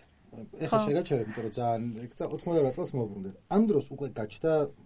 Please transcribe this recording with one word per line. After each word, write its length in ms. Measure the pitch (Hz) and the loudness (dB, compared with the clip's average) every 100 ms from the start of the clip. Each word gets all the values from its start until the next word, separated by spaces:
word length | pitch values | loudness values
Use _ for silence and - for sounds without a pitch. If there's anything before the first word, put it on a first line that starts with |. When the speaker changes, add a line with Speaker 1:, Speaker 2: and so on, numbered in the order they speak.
| - _ - | -20 _ -20
Speaker 1:
ეხლა 460 | 226 220 - - 220 | -16 -16 -8 0 2
Speaker 2:
ხო. 80 | 214 | 4
Speaker 1:
შეგაჩერებ, 400 | 147 175 139 107 | 2 2 0 0
იმიტომ 180 | 107 | -4
რომ 80 | 110 | -6
ძალიან, 280 | 107 120 117 120 | -2 0 0 -2
ეგ 180 | 110 120 | -6 -10
ცა-, 160 | - 156 | -8 -6
ოთხმოცდარვა 440 | 151 175 165 139 | -4 0 4 4
წელს 180 | 127 175 | 2 -4
მოუბრუნდეთ. 440 | 135 110 101 95 - | -2 -4 -4 -10 -12
ამ 180 | _ 190 | _ 4
დროს 240 | 220 151 - | 6 4 2
უკვე 200 | 139 139 | -4 -8
გაჩნდა 440 | - 107 - 160 156 143 - | -6 -6 -2 2 4 2 -2